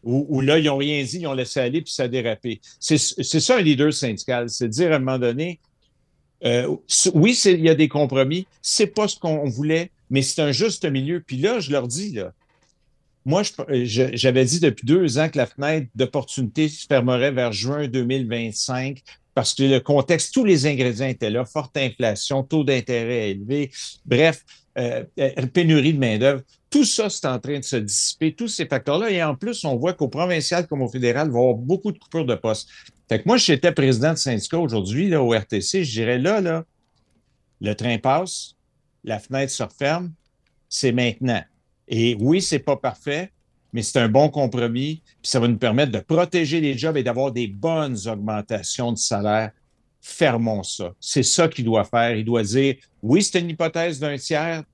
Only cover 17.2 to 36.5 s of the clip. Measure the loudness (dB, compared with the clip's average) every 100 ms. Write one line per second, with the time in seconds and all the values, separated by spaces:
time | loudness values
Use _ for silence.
17.2 | 0 0 -2 -2 -4 -4 -2 -2 0 -2
18.2 | -2 -4 -6 -6 -6 -4 -6 -10 -18 -20
19.2 | _ -2 -2 2 4 4 4 2 4 0
20.2 | 2 2 4 4 4 0 -2 0 -4 -2
21.2 | -2 -2 -2 -6 -6 -4 -4 -2 -2 -2
22.2 | -2 -4 0 0 2 0 0 -2 0 -2
23.2 | -2 -4 -4 -4 -4 -10 -16 -16 0 4
24.2 | 4 2 _ -20 _ -6 -4 -4 -8 -2
25.2 | -2 0 -2 2 4 4 4 2 0 2
26.2 | 2 0 -8 _ _ 2 2 0 -2 -2
27.2 | -4 -4 -6 -8 -4 -4 -2 -2 -4 -2
28.2 | -2 -2 -8 -6 -4 -2 0 -2 0 0
29.2 | -2 -2 -6 -6 -4 -2 -2 -2 -4 -2
30.2 | -2 0 0 -2 -2 -4 -4 0 0 0
31.2 | 0 2 2 2 0 -2 -2 -8 _ -4
32.2 | -2 -2 -2 -4 -6 -20 -20 _ _ -2
33.2 | 4 2 4 4 4 4 2 4 2 0
34.2 | -2 -2 -2 -2 0 -2 -2 -2 0 2
35.2 | 2 0 0 -4 -2 -2 -2 -2 0 0
36.2 | 2 0 0